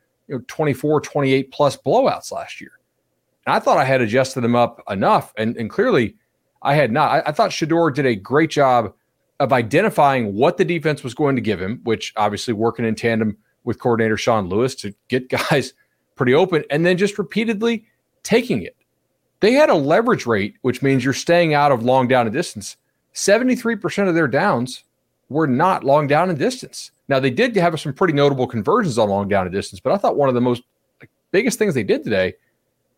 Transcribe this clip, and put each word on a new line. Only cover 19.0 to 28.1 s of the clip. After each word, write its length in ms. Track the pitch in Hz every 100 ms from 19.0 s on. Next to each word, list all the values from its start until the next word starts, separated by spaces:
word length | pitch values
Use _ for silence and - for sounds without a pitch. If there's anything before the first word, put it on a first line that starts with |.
| _ _ _ -
They 120 | 208
had 180 | 269 311
a 40 |
leverage 520 | 180 139 190 240 151 117
rate, 300 | 104 104 -
which 220 | 127 120
means 200 | 139 135
you're 120 | 131
staying 400 | 123 - 175 165
out 180 | 147 143
of 100 | 123
long 240 | 123 131 123
down 200 | 127 113
and 80 |
distance. 420 | 127 - 104 - - _ _ _
Seventy-three 640 | - - 226 254 240 226 214
percent 340 | 175 - 196
of 40 |
their 140 | 165 143
downs 560 | 139 196 123 127 - _ _ _ _ -
were 160 | 143 151
not 380 | 123 185 -
long 220 | 135 147 139
down 220 | 147 185
and 100 | 143
distance. 520 | 214 254 - - - _ -
Now, 100 | 135
they 120 | 135
did 260 | 131 254 202
have 240 | 170 160
some 140 | 156
pretty 180 | - 185